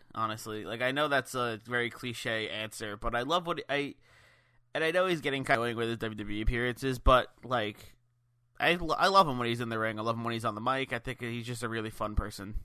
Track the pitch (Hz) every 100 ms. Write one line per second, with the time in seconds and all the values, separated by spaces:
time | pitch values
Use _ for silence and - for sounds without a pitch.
0 | - - 110 110 113 107 90 117 127 139
1 | 151 139 123 131 120 110 117 123 120 -
2 | 127 113 123 110 104 104 110 - 107 104
3 | 117 120 131 175 170 165 - 143 143 -
4 | - - - - _ _ _ 147 160 175
5 | 185 165 143 135 131 123 120 117 113 113
6 | 113 107 101 104 110 120 123 120 135 123
7 | - 127 - - 120 123 107 - - -
8 | _ _ _ _ _ - 151 175 165 -
9 | 185 196 160 123 117 117 117 113 110 110
10 | 113 117 117 113 113 107 123 135 131 120
11 | 131 120 120 120 117 120 117 113 110 110
12 | 107 104 104 - 98 104